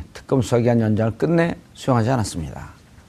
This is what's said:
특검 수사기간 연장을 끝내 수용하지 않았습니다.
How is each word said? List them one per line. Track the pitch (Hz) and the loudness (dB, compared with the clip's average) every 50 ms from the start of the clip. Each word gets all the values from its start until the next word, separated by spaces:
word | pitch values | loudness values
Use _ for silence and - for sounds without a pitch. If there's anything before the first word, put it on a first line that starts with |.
| 82 - - | -4 -8 -16
특검 | - - - - 135 | -20 -4 0 0 0
수사기간 | 117 - 127 120 117 120 120 117 | 2 2 2 2 4 4 2 4
연장을 | 113 107 107 101 110 113 110 - | 2 2 2 2 0 0 0 -2
끝내 | - 156 170 165 170 170 170 - - - - | 0 2 2 2 2 0 -2 -6 -12 -20 -20
수용하지 | - - - 131 120 110 110 | -8 -2 0 2 2 2 2
않았습니다. | 135 123 107 101 - 87 78 67 - - - - - - - - - - - | 0 0 -2 -4 -6 -8 -8 -8 -10 -12 -14 -16 -18 -20 -20 -20 -20 -20 -20